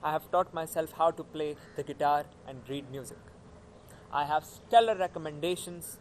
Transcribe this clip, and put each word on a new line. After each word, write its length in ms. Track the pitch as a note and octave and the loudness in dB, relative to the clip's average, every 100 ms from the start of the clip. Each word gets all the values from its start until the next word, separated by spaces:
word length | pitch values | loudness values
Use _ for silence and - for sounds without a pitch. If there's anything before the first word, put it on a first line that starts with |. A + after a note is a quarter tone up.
I 100 | D3+ | -2
have 180 | D#3 - | -2 0
taught 220 | F3+ F3+ | 2 2
myself 400 | E3 D#3+ E3+ D#3+ | -2 -6 -2 -4
how 180 | - E3 | 2 2
to 140 | E3 | 2
play 320 | D#3 D#3 D3+ C#3+ - - | -8 -4 -4 -6 -12 -10
the 60 | |
guitar 420 | C#3+ C#3 C#3+ D3 D3 - - | -8 0 2 2 0 -14 -16
and 140 | C3 A#2+ | -14 -8
read 220 | C#3 B2 | -8 -8
music. 280 | C3+ B2 G#2+ - - - - - - - - - | -12 -12 -16 -20 -20 -20 -20 -20 -20 -20 -20 -6
I 120 | - | -2
have 200 | C#3+ D#3 | 0 0
stellar 500 | - - - A#3 A3+ | -2 -18 6 6 6
recommendations 1040 | G3+ F3+ F3 D#3 D3 E3 F3+ F3+ F3 - - | 2 0 -2 -8 -4 -2 -2 -4 -12 -14 -16